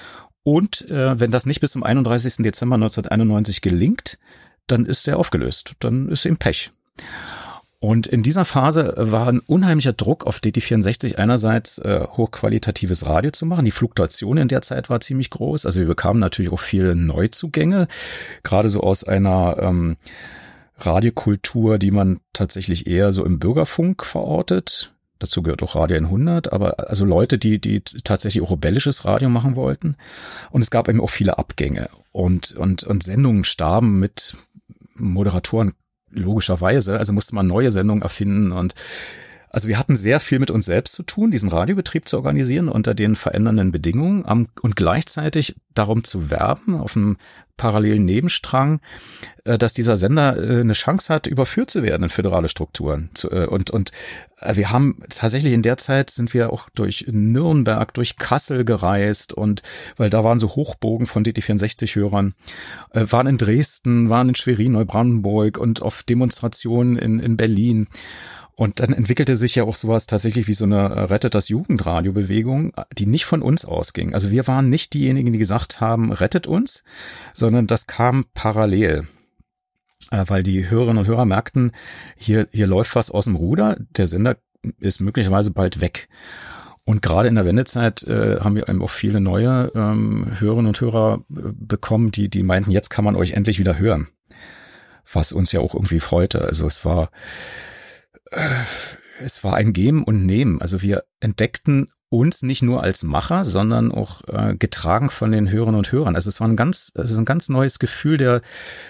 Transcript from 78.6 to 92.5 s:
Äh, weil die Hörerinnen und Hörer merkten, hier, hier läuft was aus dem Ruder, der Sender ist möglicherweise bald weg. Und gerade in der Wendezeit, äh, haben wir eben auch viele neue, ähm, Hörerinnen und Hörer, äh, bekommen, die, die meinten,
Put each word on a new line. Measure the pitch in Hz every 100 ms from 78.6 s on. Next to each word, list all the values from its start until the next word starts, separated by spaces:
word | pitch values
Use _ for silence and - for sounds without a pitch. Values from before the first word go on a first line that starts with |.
| 104 95 95 73 80 _ _ _ _ _ _ _ _ _ -
Äh, | 104 92
weil | 98
die | 92 92 92
Hörerinnen | 113 120 113
und | 98
Hörer | 113 113
merkten, | 110 - 135 123 - - - - -
hier, | 107 110 104
hier | 107 98
läuft | 95 113 120
was | -
aus | 101 104
dem | 85
Ruder, | 85 160 - - 113 -
der | 90
Sender | 87 117 123 _ _ - -
ist | 95 -
möglicherweise | 95 120 95 98 104
bald | 95 92 -
weg. | 90 - - - - - - - - -
Und | - 107
gerade | 87 82 117
in | 113
der | 90
Wendezeit, | 107 - 117 117 -
äh, | - 110 107 -
haben | 104 104
wir | -
eben | 92
auch | 92
viele | - 104 104
neue, | 95 92 120 127 123
ähm, | 113 104 107 107 107 101 98
Hörerinnen | 107 113 110
und | 101
Hörer, | 120 113 110 107 -
äh, | 143 -
bekommen, | - 107 104 - 110 113
die, | 104 101
die | 98
meinten, | 92